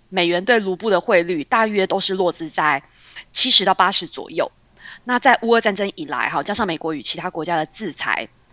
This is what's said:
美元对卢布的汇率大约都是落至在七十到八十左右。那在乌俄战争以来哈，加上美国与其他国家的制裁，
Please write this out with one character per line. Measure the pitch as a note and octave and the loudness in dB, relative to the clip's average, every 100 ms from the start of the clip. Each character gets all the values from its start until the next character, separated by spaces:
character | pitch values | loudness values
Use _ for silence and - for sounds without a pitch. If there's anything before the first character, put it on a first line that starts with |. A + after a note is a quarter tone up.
| _ | _
美 | F#3 F3 | 0 2
元 | F3 | 2
对 | G3 A#3 | 2 2
卢 | F#3+ F3+ | 2 -4
布 | A3 | 0
的 | F3+ | 0
汇 | G3+ F#3+ | 4 2
率 | E3+ E3+ | 2 -2
大 | C#3 A#3 A3 | 0 0 2
约 | G#3 F#3+ | 0 0
都 | F#3+ | 0
是 | F#3 | -2
落 | F#3+ F3+ | 0 0
至 | - D#3+ | -2 -6
在 | - D3+ C#3 - _ - - - | -2 0 0 -4 _ -20 -20 -6
七 | - C4 | 0 4
十 | A#3+ | 4
到 | G3 | 4
八 | F#3 F#3 | 4 4
十 | - E3+ | 2 -6
左 | - - | -10 -8
右。 | D#3+ A#3 - _ _ - - | -4 -4 -6 _ _ -20 -14
那 | - B3 | -4 0
在 | C4+ A#3+ | 4 4
乌 | A3+ | 4
俄 | A#3 | 2
战 | A3 | 2
争 | G3 G3+ - | -2 -4 -6
以 | |
来 | D3 B2+ A2+ | -6 -4 -2
哈， | D#3+ | -2
加 | C#3+ | -4
上 | G3+ G3+ | -2 -2
美 | D#3+ | -2
国 | D#3+ | -4
与 | D3+ | -6
其 | - E3 | -6 -8
他 | F3 | -8
国 | E3+ | -6
家 | D#3 E3 | -4 -2
的 | D#3 | -4
制 | - G#3+ | -6 -10
裁， | - - E2+ A2 _ _ | -6 -4 -4 -4 _ _